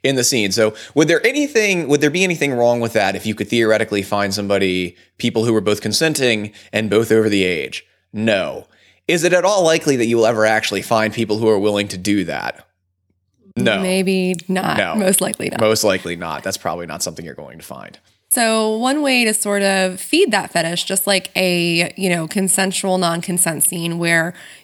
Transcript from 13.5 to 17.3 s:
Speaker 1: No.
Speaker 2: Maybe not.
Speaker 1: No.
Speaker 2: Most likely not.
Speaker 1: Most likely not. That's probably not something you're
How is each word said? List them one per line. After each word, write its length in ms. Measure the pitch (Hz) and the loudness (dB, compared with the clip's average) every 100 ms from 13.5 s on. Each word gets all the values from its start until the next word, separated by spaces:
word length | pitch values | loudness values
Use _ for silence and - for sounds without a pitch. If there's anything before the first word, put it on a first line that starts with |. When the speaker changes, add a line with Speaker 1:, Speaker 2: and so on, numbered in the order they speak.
| - | -2
Speaker 1:
No. 240 | 190 - | 0 2
Speaker 2:
Maybe 540 | 190 185 185 190 185 185 - | 2 0 0 0 0 -2 -4
not. 300 | 185 - 156 | -2 -2 -2
Speaker 1:
No. 180 | 190 220 | -2 0
Speaker 2:
Most 240 | 190 196 | 0 0
likely 300 | - - - | -2 -4 -6
not. 120 | - | 0
Speaker 1:
Most 220 | 110 110 | 0 2
likely 320 | 107 95 87 85 | 0 0 -4 -8
not. 280 | 85 73 | -8 -8
That's 140 | - 98 | -6 -6
probably 280 | 87 82 87 | -6 -6 -8
not 160 | 76 | -8
something 240 | 90 80 | -8 -10
you're 80 | 85 | -14